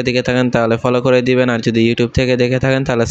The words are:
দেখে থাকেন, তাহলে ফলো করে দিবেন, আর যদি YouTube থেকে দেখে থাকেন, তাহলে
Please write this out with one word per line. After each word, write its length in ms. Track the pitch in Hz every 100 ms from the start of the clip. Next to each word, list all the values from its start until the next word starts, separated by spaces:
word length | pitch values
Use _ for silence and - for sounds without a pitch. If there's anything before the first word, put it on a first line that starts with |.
| 127
দেখে 160 | 123 123
থাকেন, 180 | 123 127 123
তাহলে 200 | 113 117
ফলো 160 | 127 123 131
করে 140 | 127
দিবেন, 260 | 123 127 127
আর 100 | 117 113
যদি 140 | 113 113
YouTube 260 | 120 120 -
থেকে 160 | 127 123
দেখে 180 | 123 127
থাকেন, 220 | 131 135 135
তাহলে 180 | 120 113